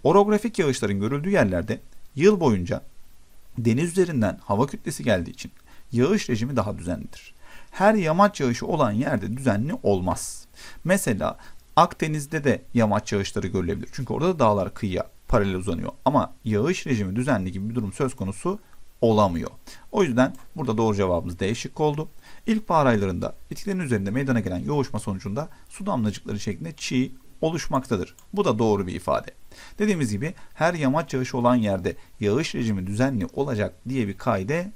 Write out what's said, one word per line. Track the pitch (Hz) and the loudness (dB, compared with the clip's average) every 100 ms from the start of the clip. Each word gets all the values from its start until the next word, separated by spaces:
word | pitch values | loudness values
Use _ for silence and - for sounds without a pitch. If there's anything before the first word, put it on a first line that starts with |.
Orografik | 143 190 202 214 233 208 | 6 6 6 2 0 0
yağışların | 151 123 104 98 | 0 2 0 0
görüldüğü | 107 143 170 | -2 -2 0
yerlerde | 196 107 87 - 127 - - - - | 2 2 0 -2 -6 -8 -16 -10 4
yıl | 185 208 | 4 6
boyunca | 151 101 87 80 - - - - - - - - | 4 2 0 -4 -6 -16 -18 -20 -20 -20 -12 -2
deniz | 117 113 170 | 2 2 2
üzerinden | 175 175 139 101 - | 2 2 2 0 -2
hava | - 101 139 | -2 0 0
kütlesi | - - - | -2 -8 -4
geldiği | 117 95 85 | 0 0 0
için | - - - - - - | -10 -14 -16 -20 -20 -4
yağış | 117 131 220 - | 2 4 2 0
rejimi | 117 127 143 | -2 0 0
daha | 110 104 | -2 -4
düzenlidir. | 82 104 - - - - - - - | -6 -6 -8 -14 -16 -20 -18 -18 -16
Her | - 196 | 2 4
yamaç | 220 160 165 202 - | 4 2 4 4 4
yağışı | 131 117 - | 0 0 -2
olan | 160 123 | 2 2
yerde | 104 147 120 - 123 | 2 0 -2 -2 0
düzenli | 135 101 135 247 | 0 2 0 0
olmaz. | - 98 92 - - - - - - - | 0 2 0 -2 -6 -12 -16 -20 -18 -8
Mesela | 156 190 - 101 - - - - - - | 0 2 2 0 -2 -4 -14 -18 0 4
Akdeniz'de | 170 - 160 151 143 160 | 4 2 -2 -2 -4 0
de | 143 101 - | 2 0 0
yamaç | 120 110 104 - | 2 4 2 0
yağışları | 104 95 107 92 | -2 0 -4 -2
görülebilir. | 95 87 82 - | -2 -2 -4 -6
Çünkü | - 127 | -8 -6
orada | - 175 | 0 0
da | 170 | 4
dağlar | 113 104 98 | 4 4 0
kıyıya | - 104 90 - - - | -4 -2 -2 -4 -12 2
paralel | 123 98 92 | 4 4 0
uzanıyor. | 95 85 90 - 131 | -2 -2 -4 -2 2
Ama | 139 87 - - | 2 0 -4 -2
yağış | 107 139 185 160 | 2 2 -2 0
rejimi | 120 95 104 | 0 0 -2
düzenli | 127 113 92 | 0 0 0
gibi | 98 104 | -4 -4
bir | 120 | -4
durum | 104 | -4
söz | - 135 - | -2 -4 -2
konusu | 95 - 180 208 - - - - | -6 -4 -4 -6 -10 -18 -18 0
olamıyor. | 117 107 101 82 - - - - - | 4 6 4 2 -6 -10 -18 -18 -4
O | - | 0
yüzden | 175 120 131 - - 170 | 2 4 2 0 -14 -6
burada | 127 110 | -2 2
doğru | 113 101 | 2 2
cevabımız | 95 85 80 87 | 2 2 -2 -4
D | 98 117 | -4 -2
şıkkı | - - | -6 -2
oldu. | 151 147 156 - - - - | 0 0 -8 -12 -18 -8 -2
İlkbahar | 220 - 165 135 | -2 2 4 6
aylarında | 110 98 87 - - - | 4 2 -2 -4 -8 -12
bitkilerin | - - 185 | -8 -4 -4
üzerinde | 151 110 98 | 0 0 0
meydana | 120 139 120 | -2 0 0
gelen | 95 90 | 0 -4
yoğuşma | - 147 127 107 | -2 -2 0 -4
sonucunda | 107 95 98 110 160 - - | -4 -6 -6 -6 -8 -12 -20
su | - 196 | -8 -4
damlacıkları | 156 107 95 - 104 | 0 -2 -2 -8 -6
şeklinde | - 90 82 | -6 -6 -10
çiğ | - - 131 135 - - - | -10 -2 -2 -2 -6 -18 -4
oluşmaktadır. | 160 170 - 135 - 104 80 - - | -2 -2 -2 -4 -2 -4 -4 -10 -8
Bu | 196 190 | 0 2
da | 110 | 4
doğru | 113 101 92 | 4 2 0
bir | 85 | -4
ifade. | - 62 - - - - - - | 0 -2 -2 -18 -20 -18 -18 -2
Dediğimiz | 214 180 127 | 0 2 0
gibi | 101 151 - - | -2 -4 -8 -16
her | - 160 | 0 0
yamaç | 175 135 147 - | 2 0 0 -2
yağışı | 131 127 127 | -4 -2 2
olan | 120 123 | 4 4
yerde | 107 95 90 80 - - | 2 0 -2 -4 -14 -2
yağış | 104 117 165 - | 2 2 0 -2
rejimi | 113 98 92 | 0 0 -2
düzenli | 104 131 254 85 | 0 2 2 -2
olacak | - 139 113 101 - 117 | -4 -2 -2 -2 -4 -6
diye | 131 101 | -2 -2
bir | 98 | -2
kaide | - 104 95 160 190 | 0 0 0 -2 -4